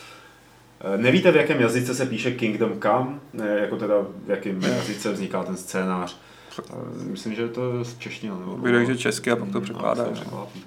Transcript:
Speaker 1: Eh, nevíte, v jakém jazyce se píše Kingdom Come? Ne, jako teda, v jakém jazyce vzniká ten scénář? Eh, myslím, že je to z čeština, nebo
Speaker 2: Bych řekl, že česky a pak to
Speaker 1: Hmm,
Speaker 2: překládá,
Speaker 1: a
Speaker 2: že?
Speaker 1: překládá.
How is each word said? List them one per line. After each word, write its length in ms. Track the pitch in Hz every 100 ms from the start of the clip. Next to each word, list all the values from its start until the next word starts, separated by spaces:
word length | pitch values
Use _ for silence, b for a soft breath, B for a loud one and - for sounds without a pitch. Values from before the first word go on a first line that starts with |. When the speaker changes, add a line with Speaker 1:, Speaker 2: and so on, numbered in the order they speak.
| B B B B B B - - 95
Speaker 1:
Eh, 40 | 98
nevíte, 340 | 120 170 180
v 40 | 151
jakém 240 | - 143
jazyce 340 | 113 123 123
se 120 | 131 123
píše 240 | 113 127
Kingdom 500 | 123 110 104 110 98
Come? 380 | 107 123 131 143 -
Ne, 140 | 120 104 104
jako 160 | 101 107
teda, 180 | 104 104 95 - -
v 40 |
jakém 320 | 98 104 92
jazyce 500 | 95 123 104 104 110
vzniká 300 | 95 92 95
ten 140 | 90 92
scénář? 600 | - 98 92 92 87 - b b b - -
Eh, 340 | - - -
myslím, 300 | 101 98 113
že 80 | 107
je 60 | 117
to 360 | 127 127 120
z 140 | 117 -
čeština, 400 | 104 - 110 92
nebo 180 | 92 101
Speaker 2:
Bych 160 | 123
řekl, 180 | 120 120
že 60 | 123
česky 320 | 120 - -
a 60 | 117
pak 120 | 101
to 100 | 117
Speaker 1:
Hmm, 60 |
Speaker 2:
překládá, 400 | - - 113 120
Speaker 1:
a 40 | 117
Speaker 2:
že? 40 |
Speaker 1:
překládá. 320 | 107 - 110 101 95